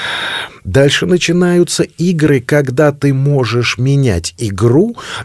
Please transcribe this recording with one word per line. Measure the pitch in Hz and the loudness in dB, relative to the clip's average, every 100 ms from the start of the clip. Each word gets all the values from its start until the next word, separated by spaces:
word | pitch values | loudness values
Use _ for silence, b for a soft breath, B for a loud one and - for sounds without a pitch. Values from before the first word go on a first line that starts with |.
| B B B B B B | B B B B B B
дальше | - 113 143 - 175 | -2 2 2 2 0
начинаются | 180 - 175 180 175 170 - | 0 0 0 2 2 2 0
игры, | 160 - 170 165 151 139 | -4 -2 -2 2 2 2
когда | - 147 143 127 151 | 0 0 0 0 0
ты | 147 143 | 2 0
можешь | 135 139 139 117 120 117 - | 0 0 0 0 -2 -2 -2
менять | 131 139 131 87 85 - | 0 2 2 0 -4 -6
игру, | 117 95 117 131 220 233 B B | -6 0 2 4 2 -4 B B